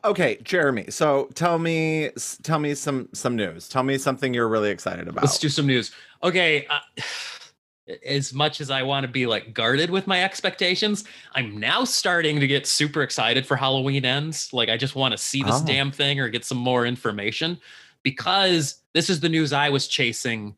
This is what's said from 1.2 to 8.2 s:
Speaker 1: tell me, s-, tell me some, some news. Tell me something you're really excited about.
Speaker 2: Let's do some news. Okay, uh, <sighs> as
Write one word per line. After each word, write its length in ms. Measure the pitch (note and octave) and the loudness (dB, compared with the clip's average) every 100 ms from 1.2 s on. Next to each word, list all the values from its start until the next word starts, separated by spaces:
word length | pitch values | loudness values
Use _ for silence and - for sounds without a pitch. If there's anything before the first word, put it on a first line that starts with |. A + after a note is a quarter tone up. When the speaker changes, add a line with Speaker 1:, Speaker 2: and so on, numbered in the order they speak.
| C#3 | 0
Speaker 1:
tell 240 | - E3+ E3+ | 0 2 2
me, 480 | E3 D#3+ D#3+ D#3 D3+ - | 2 0 0 0 -2 -6
s-, 220 | - - | -10 -8
tell 160 | - D#3 | -2 0
me 160 | D3 | 0
some, 340 | C#3+ D3+ C3 - | -2 -2 -4 -4
some 240 | - B2+ A#2+ | -4 -2 0
news. 320 | F#2+ E2 - | -2 -4 -4
Tell 140 | C3 | 0
me 160 | C3 C3+ | 2 2
something 360 | C#3 C3 C3 | 0 0 -2
you're 140 | B2 A2+ | 0 2
really 220 | A2 G#2 | 2 2
excited 380 | F2+ - F2 E2+ | 0 -6 -6 -8
about. 160 | E2+ | 0
Speaker 2:
Let's 140 | C#3 - | 2 2
do 100 | D3+ | 0
some 180 | C#3+ C#3 | 2 2
news. 260 | B2+ A2 - - - | 2 0 -12 -20 -2
Okay, 440 | F3 F3+ E3+ D3 - | 0 2 2 2 0
uh, 140 | D3 - - | -6 -6 -12
<sighs> 80 | - - - - - _ _ _ - - | -10 -10 -12 -14 -20 _ _ _ -16 -14
as 280 | C3 C#3+ | -4 -2